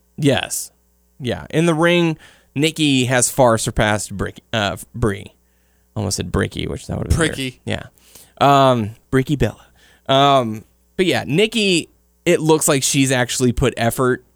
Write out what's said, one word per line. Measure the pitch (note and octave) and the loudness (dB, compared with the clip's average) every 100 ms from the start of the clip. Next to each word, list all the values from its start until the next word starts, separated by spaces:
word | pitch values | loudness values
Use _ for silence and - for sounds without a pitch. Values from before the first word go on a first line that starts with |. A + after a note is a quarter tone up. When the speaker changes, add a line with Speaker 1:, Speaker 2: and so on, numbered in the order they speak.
| _ - | _ -2
Speaker 1:
Yes. | D3 A#2 - - - _ _ _ _ - | 0 0 -2 -8 -10 _ _ _ _ -12
Yeah. | B2 F2 - | -8 -8 -4
In | D#3 E3+ | 0 0
the | |
ring, | D#3 E3+ F3 E3 D#3 - _ _ | 2 2 2 0 -4 -12 _ _
Nikki | C3+ D#3+ D#3 D3 C3+ B2 | -4 -4 0 0 2 2
has | C3 A#2+ | 0 0
far | - B2 A2+ | 2 4 4
surpassed | - - G#2+ G#2+ - G2 | 0 0 0 0 -4 -8
Brick-, | F#2+ - - | -8 -10 -8
uh, | A2+ G2+ F#2 - | -2 -2 -4 -10
Bree. | A#2+ A#2 G2+ - _ _ _ _ _ _ | -2 -2 -2 -12 _ _ _ _ _ _
Almost | G#2+ G2 - | -8 -6 -6
said | F2+ | -4
Bricky, | G2 G2+ - - | -4 -4 -6 -8
which | - - | -10 -8
that | - | -8
would | - | -2
have | C3 | -2
been | |
weird. | D#3+ - | -2 -4
Speaker 2:
Bricky. | C3 - | -8 -10
Speaker 1:
Yeah. | A2+ G#2 - _ _ - - - | -8 -8 -8 _ _ -20 -12 0
Um, | C3+ C#3 C3+ A#2+ G#2 - - | 4 6 4 4 -2 -8 -2
Bricky | C3 C3 C#3 | -2 0 -2
Bella. | A2 - _ _ _ _ - | -2 -4 _ _ _ _ 0
Um, | C3+ C#3+ C#3 A2+ G#2+ - _ _ - | 2 4 4 0 -8 -14 _ _ -2
but | F3 | 0
yeah, | A#2+ F#2 | 0 0
Nikki, | D3+ A3+ A3+ G3 E3+ - _ _ _ | 0 0 0 0 0 -2 _ _ _
it | - E3+ | 0 2
looks | D#3 D#3 - | 4 2 2
like | C#3+ | 0
she's | - C#3+ C3 | 0 0 2
actually | B2+ B2 - B2+ | 0 -2 0 0
put | - B2+ - | 2 0 0
effort | A#2 - B2+ B2+ _ | -2 0 0 -2 _